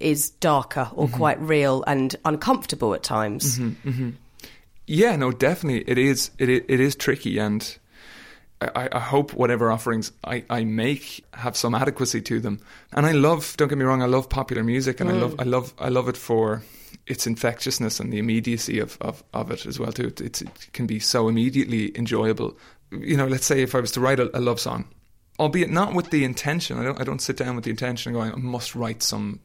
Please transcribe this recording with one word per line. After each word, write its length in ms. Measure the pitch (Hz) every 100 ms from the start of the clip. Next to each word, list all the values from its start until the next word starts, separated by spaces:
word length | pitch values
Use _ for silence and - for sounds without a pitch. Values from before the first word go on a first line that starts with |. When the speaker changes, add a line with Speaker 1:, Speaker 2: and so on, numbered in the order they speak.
Speaker 1:
is 300 | 156 147 -
darker 580 | - 170 143 - 143 123 -
or 120 | 143
Speaker 2:
Mm-hmm. 80 | 123
Speaker 1:
quite 240 | 151 -
real 460 | 156 151 139 131 -
and 260 | 139 131 - 160
uncomfortable 680 | 151 233 262 - - 110
at 100 | 95
times. 540 | - 110 107 101 139 120
Speaker 2:
Mm-hmm, 320 | 117 107 135
mm-hmm. 200 | 127 123 123 - - - - _ - -
Yeah, 300 | 156 233 160
no, 160 | 127
definitely. 580 | 117 131 175 156 120 -
It 80 | 123
is, 320 | 139 131 - -
it, 100 | 127
it, 160 | 127 -
it 140 | 131
is 120 | 139
tricky, 440 | - - 135 - 104
and 400 | 107 107 - - _ - - - - - - -
I, 100 | - -
I, 140 | 127 120
I 20 |
hope 340 | 120 139 147
whatever 380 | - 123 120 113
offerings 400 | 113 120 113 104 - -
I, 180 | 123 -
I 160 | 120 113
make 580 | 110 120 139 - - - -
have 200 | 120 -
some 180 | 117
adequacy 460 | 117 135 135 123 113
to 200 | - 117
them. 180 | 113 101 - - -
And 140 | - 151
I 80 |
love, 400 | 151 147 165 - -
don't 140 | 143
get 80 | 143
me 80 | 131
wrong, 160 | 131
I 60 | 123
love 200 | 127 131
popular 340 | 135 127 117
music, 360 | 113 127 131 123
and 100 | 120
I 40 |
Speaker 1:
Mm. 80 | 117
Speaker 2:
love, 140 | 120 143
I 40 |
love, 300 | 127 127 123 -
I 80 | 127
love 220 | 127 123
it 80 | 123
for 460 | - 113 110 107 - - - - -
its 200 | 113 113
infectiousness 760 | 113 123 120 131 - 110 -
and 100 | 113
the 60 | 107
immediacy 640 | 113 113 117 117 - 110
of, 180 | 107 -
of, 240 | - - _
of 160 | 120 113
it 160 | - -
as 140 | 131
well 140 | 117
too. 140 | 113 123
It, 120 | -
it's, 220 | 113 -
it 260 | - - -
can 140 | - 117
be 120 | 107
so 300 | - 123 113
immediately 680 | 113 123 135 123 113 101 -
enjoyable. 600 | 113 110 110 110 55 - - - _
You 240 | - - 143
know, 120 | 131
let's 180 | 131 -
say 160 | 135
if 140 | 127 131
I 40 |
was 120 | 120
to 100 | 127
write 180 | 131 135
a, 180 | 123 123
a 40 |
love 180 | 123 117
song, 300 | 120 117 - - _ _ _ -
albeit 300 | 151 175 165
not 240 | 165 202
with 160 | 180 170
the 160 | 151 131
intention, 520 | 120 147 170 - 123
I 60 |
don't, 160 | 123 143
I 60 | 131
don't 160 | 139
sit 160 | - 127
down 180 | 127 123
with 80 |
the 60 | 113
intention 440 | 110 127 120 123
of 60 | 120
going, 140 | 110
"I 20 | 131
must 400 | 127 123 117 123
write 280 | 113 113
some, 360 | - 107 104 -